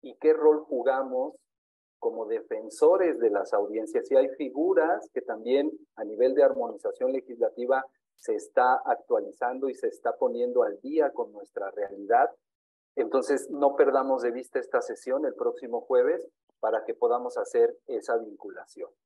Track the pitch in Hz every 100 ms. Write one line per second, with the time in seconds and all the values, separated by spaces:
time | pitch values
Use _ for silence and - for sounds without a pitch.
0 | - - 156 156 156 151 - 135 127 135
1 | 135 127 285 - _ _ _ _ _ _
2 | 117 110 107 113 - 110 110 - 151 190
3 | 180 120 117 101 98 104 101 107 110 123
4 | - 135 - - 139 135 175 170 160 196
5 | - 127 120 113 113 135 147 - - -
6 | 107 107 127 139 135 131 117 110 107 -
7 | 127 135 127 117 - - 123 131 - _
8 | _ _ - 107 - - 127 127 - 120
9 | - 117 104 - 123 127 135 - 113 -
10 | 123 - 127 117 123 123 110 101 131 156
11 | 143 - 107 104 98 - 98 104 98 98
12 | 101 117 143 - _ _ _ _ _ -
13 | 110 135 120 139 - 143 139 143 139 135
14 | 131 131 120 120 127 135 120 127 120 107
15 | 120 135 147 110 120 - 127 113 - 127
16 | 131 165 - _ _ _ 110 110 110 -
17 | 120 120 123 120 101 117 117 - - 117
18 | - 117 110 101 104 92 - - - _